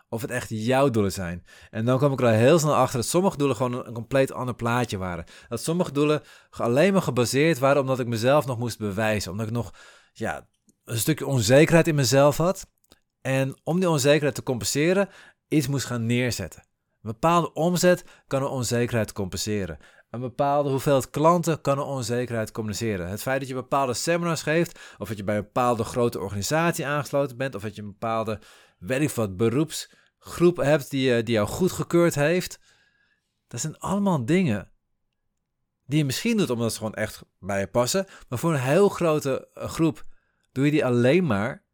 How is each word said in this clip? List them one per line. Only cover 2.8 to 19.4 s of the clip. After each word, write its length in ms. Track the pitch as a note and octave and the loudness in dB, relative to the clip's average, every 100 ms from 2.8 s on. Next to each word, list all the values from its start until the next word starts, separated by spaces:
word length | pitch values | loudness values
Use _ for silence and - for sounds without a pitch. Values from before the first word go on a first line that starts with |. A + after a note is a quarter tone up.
| B2+ B2 | 2 0
dat 100 | A2 | -2
sommige 280 | E3+ F#3+ C#3+ | 0 0 0
doelen 180 | C#3+ B2+ | 0 0
gewoon 180 | B2+ | -2
een, 140 | B2 - | -4 -10
een 60 | |
compleet 380 | A#2+ A2+ C3+ C3+ | -12 -2 0 0
ander 240 | - B2+ A2+ | -2 -8 -4
plaatje 420 | A#2 B2 A#2+ G2+ | -2 0 -2 -4
waren. 280 | F#2 E2+ D#2+ - - | -6 -8 -12 -18 -10
Dat 140 | A#2 | -8
sommige 280 | - F3 E3+ | -4 -2 -2
doelen 300 | C3+ D3+ D3 - - _ | 0 0 0 -6 -20 _
ge-, 140 | - | -4
alleen 300 | A2+ B2+ F#3 | 0 4 4
maar 80 | F#3+ | 2
gebaseerd 580 | - B2 A#2 C3 D#3+ D3 | 0 0 0 2 2 2
waren 220 | C#3 C#3+ | 2 2
omdat 180 | C3 C3 | 2 -2
ik 80 | A#2 | -2
mezelf 380 | A#2 A#2+ D3 C#3+ | 0 2 2 2
nog 120 | A#2 | -4
moest 200 | A#2+ - | -6 -6
bewijzen. 540 | G#2 F#2+ A2 G#2+ F#2 | -4 -2 0 -2 -4
Omdat 160 | G2 A2 | -8 -6
ik 60 | |
nog, 200 | A#2 - - - - _ | -6 -8 -12 -20 -20 _
ja, 340 | - G#2 C#2+ - _ _ _ | -8 -6 -6 -12 _ _ _
een 140 | - A#2 | -8 -4
stukje 280 | C3 D3 C#3 | -2 -2 0
onzekerheid 640 | C3+ G#2+ D3 D#3 E3 E3 | 0 6 6 8 6 4
in 80 | D3 | 2
mezelf 420 | B2 C3+ C#3+ C#3 | 2 4 4 4
had. 300 | E3+ - - _ _ _ _ _ | -2 -2 -10 _ _ _ _ _
En 340 | B2+ C3+ C3+ - | -4 -2 -2 -6
om 160 | - E3+ | -2 0
die 100 | F#3 | 2
onzekerheid 460 | D3+ C#3 D3 D3 - | 4 4 4 2 -2
te 80 | |
compenseren, 680 | - B2 G2 C#3 D#3+ F#3 F#3+ - - _ - | -4 -4 -2 0 2 2 0 -6 -20 _ -2
iets 200 | D3+ C3+ | -2 0
moest 180 | C#3 - | -2 -4
gaan 200 | A#2+ A2+ | -4 -2
neerzetten. 540 | A#2+ B2+ G#2 F2+ - - _ _ _ | 0 0 -4 -8 -12 -20 _ _ _
Een 100 | G#2 | -12
bepaalde 420 | A2+ E3 E3+ D#3+ | -2 2 2 0
omzet 500 | - E3 F3+ F3+ F3 - - - | 0 0 4 4 2 -2 -20 -6
kan 140 | C#3 | -4
een 60 | C3+ | -2
onzekerheid 640 | C3+ A2+ A#2+ A#2+ A#2+ G#2 | -4 -2 -2 0 -2 -2
compenseren. 680 | - F#2+ F#2 | -4 -6 -6